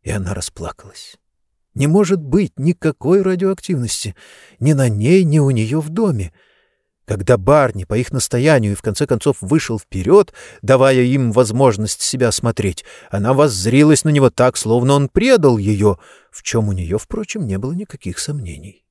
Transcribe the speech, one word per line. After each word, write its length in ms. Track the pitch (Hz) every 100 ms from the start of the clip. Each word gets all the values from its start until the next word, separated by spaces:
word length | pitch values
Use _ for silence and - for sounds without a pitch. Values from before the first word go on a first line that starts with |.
И 100 | -
она 220 | 107 90
расплакалась. 840 | - - - 82 - - - - - _ _ _ _ _
Не 140 | - 143
может 340 | 180 185 190
быть 320 | 143 165 170 -
никакой 640 | 147 175 160 147 135 196
радиоактивности 920 | 190 185 190 190 - 156 117 - 107 - - - - _
ни 140 | 131
на 160 | 143 127
ней, 340 | 104 113 185
ни 160 | 170 151
у 100 | 139
неё 280 | 123 110 151
в 100 | 151
доме. 440 | 170 214 120 85 _ _ _ _ _ _ _ -
Когда 320 | 98 95 117
Барни 460 | 95 147 127 98
по 140 | 90 107
их 140 | 123
настоянию 640 | 135 - 120 147 143 104 101
в 60 |
конце 260 | - 101 147
концов 300 | 117 147 -
вышел 380 | 92 156 - 113
вперёд, 540 | - 95 92 196 190 - - -
давая 400 | 104 131 135 131
им 300 | 123 139 120
возможность 680 | 110 113 117 135 104 107 -
себя 280 | - 127 120
осмотреть, 560 | - 117 - 104 - - - -
она 240 | 101 107
воззрилась 720 | 135 147 95 98 131 151 147
на 60 | 156
него 200 | 147 131
так, 260 | - 123 -
словно 380 | 107 120 127
он 160 | 143 139
предал 480 | - 247 240 147 113
её, 400 | 101 104 104 90 - - _
в 140 | -
чём 260 | - 117 104
у 40 |
неё, 240 | 92 82 104
впрочем, 500 | - 220 214 220 123
не 100 | 95
было 160 | 135
никаких 460 | 175 208 - - -
сомнений. 680 | - 147 90 73 92 _ _